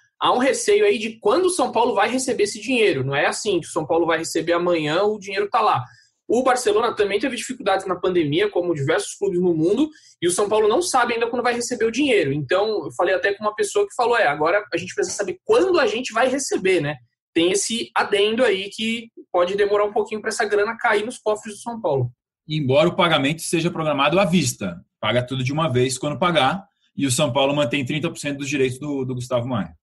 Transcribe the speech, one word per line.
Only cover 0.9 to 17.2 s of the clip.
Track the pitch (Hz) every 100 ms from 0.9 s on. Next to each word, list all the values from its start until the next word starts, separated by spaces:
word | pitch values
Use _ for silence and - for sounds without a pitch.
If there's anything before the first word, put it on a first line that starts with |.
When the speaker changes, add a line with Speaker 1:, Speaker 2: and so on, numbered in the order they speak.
| 233
Speaker 1:
de | 220 -
quando | - 302 370
o |
São | - 247
Paulo | 220 240 202
vai | 226
receber | 262 262 208
esse | 202 220
dinheiro. | 220 247 202 139
Não | 135 143
é | 190
assim | - 214 175
que | -
o |
São | 170
Paulo | 151 170 165
vai | 160
receber | 165 165 165
amanhã, | 170 175 170 151 165
o | 208 214
dinheiro | 196 196 208
tá | 226
lá. | 208 131 120 - _ _ -
O | 233
Barcelona | 262 247 208 208 233 208
também | 202 202
teve | 269 233
dificuldades | - - 196 190 196
na | 196
pandemia, | 185 180 147 156 208
como | 175 175 151
diversos | 135 160 - -
clubes | 196 175
no | 180 160
mundo, | 165 226 311 - - -
e | 175
o |
São | 175 202
Paulo | 214 214
não | 254
sabe | 349 269 233
ainda | 226 233
quando | 247
vai | 240 240
receber | - 226 226
o |
dinheiro. | 226 294 208 139
Então, | 147 135 185 220 202 156
eu |
falei | 131 180 190
até | 202
com | 202
uma | 214 214
pessoa | 202 208 202
que | -
falou, | 240 233
"É, | 160
agora | 151 156 208 208
a | 170
gente | 185
precisa | - 185 -
saber | 202 -
quando | - 440 370 349
a | 254
gente | 226 262
vai | 226 254
receber, | 269 - 330 185 180
né?" | 147 151 _ _